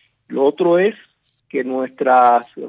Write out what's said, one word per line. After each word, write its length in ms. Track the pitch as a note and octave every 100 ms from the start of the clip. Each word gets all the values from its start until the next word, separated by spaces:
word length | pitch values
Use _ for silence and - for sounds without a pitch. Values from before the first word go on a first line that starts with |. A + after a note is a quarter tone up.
| _ _ -
Lo 180 | - C#3
otro 320 | D3 E3+ F3
es 160 | G3+ - _ _ _ _ _
que 120 | C#3
nuestras 840 | B2+ C3 B2+ C3 C3 B2+ A#2+ A#2+ - -